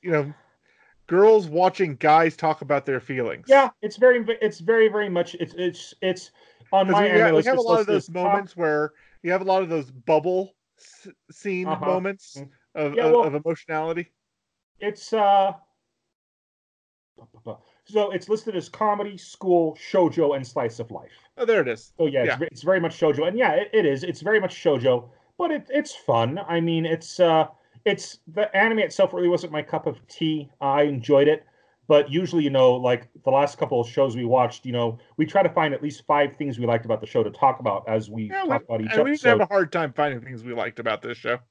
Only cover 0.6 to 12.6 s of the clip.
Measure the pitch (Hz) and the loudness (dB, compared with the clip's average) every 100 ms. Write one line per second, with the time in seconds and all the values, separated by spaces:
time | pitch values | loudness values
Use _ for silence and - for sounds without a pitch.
0.6 | _ _ _ _ _ 175 208 220 170 151 | _ _ _ _ _ 4 6 6 4 0
1.6 | 185 180 185 135 156 156 165 156 160 156 | 0 2 -4 0 4 6 4 0 -4 -4
2.6 | 139 143 135 127 - 131 117 69 - 269 | -2 -4 -2 -6 -4 -6 -4 -6 4 4
3.6 | 269 - 214 - 254 247 220 226 214 208 | 4 -2 -12 2 4 4 0 -4 -4 -4
4.6 | 165 226 220 208 208 175 170 - 170 170 | -2 4 4 2 -4 -2 -4 -6 -10 -6
5.6 | 180 170 - - 185 180 - _ _ _ | -6 -6 -18 -8 -6 -6 -10 _ _ _
6.6 | _ 190 190 196 208 214 220 160 196 262 | _ 0 4 2 4 4 4 4 2 0
7.6 | 233 226 208 202 - 170 190 202 196 175 | 2 0 2 -2 -2 -4 0 -2 -4 -4
8.6 | 165 151 151 _ _ _ 170 185 190 190 | -2 0 -2 _ _ _ -4 -4 0 -2
9.6 | 185 165 131 131 117 156 160 185 190 _ | 0 -4 -6 -14 0 0 2 -4 -4 _
10.6 | _ _ _ _ 196 - _ - 202 185 | _ _ _ _ -20 -20 _ -14 -6 -6
11.6 | 180 156 151 185 185 196 - 139 139 _ | -4 -4 -2 -2 -4 -8 -16 -20 -20 _